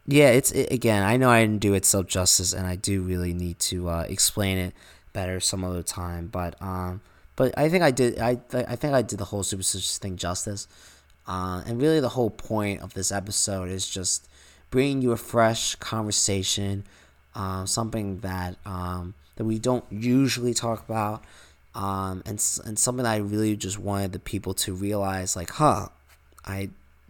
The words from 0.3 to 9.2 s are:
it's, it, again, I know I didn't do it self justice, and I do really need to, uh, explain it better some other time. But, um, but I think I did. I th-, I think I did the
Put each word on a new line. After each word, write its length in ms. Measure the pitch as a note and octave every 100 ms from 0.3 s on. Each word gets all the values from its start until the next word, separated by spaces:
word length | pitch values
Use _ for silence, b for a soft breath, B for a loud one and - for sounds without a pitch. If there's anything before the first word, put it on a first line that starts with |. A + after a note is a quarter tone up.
it's, 200 | B2 -
it, 200 | - B2
again, 300 | B2 A2+ G#2
I 140 | G2 B2
know 140 | B2+
I 120 | A#2
didn't 180 | A2 G#2+
do 140 | G#2
it 100 | G2
self 220 | - G2 F2+
justice, 460 | F#2 F#2 - F2+
and 140 | F#2 F#2
I 100 | F2+
do 260 | G#2 G2
really 300 | F#2 F2+ F2
need 260 | F2 F2 E2+
to, 280 | - F2+ F2
uh, 180 | E2 -
explain 500 | G2 - - G2 F#2+
it 160 | F2+ B B B B
better 260 | G2+ F#2 F#2
some 260 | - F#2+
other 180 | F#2 F2+
time. 460 | E2+ - F2 E2+ E2+
But, 320 | F#2+ F2 -
um, 400 | G2 F#2 F2+ F#2 b b b -
but 200 | C3 -
I 100 | D#3
think 140 | F#3
I 80 | D#3+
did. 280 | B2+ A#2+ -
I 180 | A#2 B2
th-, 300 | - B2+ A#2
I 100 | A#2+
think 180 | D3+
I 80 | C3+
did 160 | G#2+
the 80 | G#2